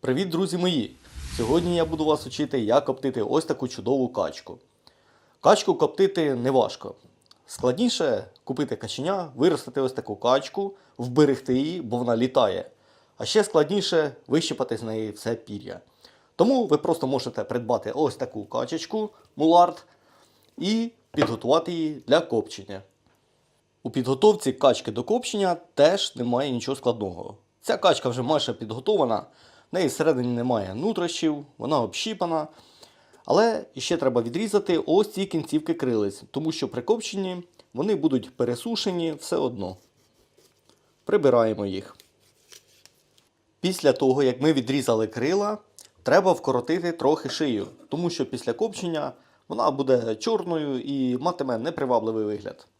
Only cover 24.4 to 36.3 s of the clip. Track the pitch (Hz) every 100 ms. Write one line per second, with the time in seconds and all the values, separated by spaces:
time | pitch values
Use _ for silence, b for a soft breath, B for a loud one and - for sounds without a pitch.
24.4 | - 131 139 117 - 110 123 233 240 214
25.4 | 190 170 - - 147 196 - - 120 120
26.4 | 143 123 110 135 127 117 101 85 - -
27.4 | _ _ - 202 190 147 131 120 127 151
28.4 | - 107 110 113 135 208 135 107 - b
29.4 | b b b 175 165 - 156 135 123 120
30.4 | 120 117 95 98 185 214 175 - 160 147
31.4 | 143 _ 123 151 113 - - 208 175 160
32.4 | 151 b b b b b b b - 170
33.4 | 226 - - - - 170 131 120 117 131
34.4 | 220 208 202 165 - 170 208 190 196 165
35.4 | 143 156 156 160 127 117 101 98 -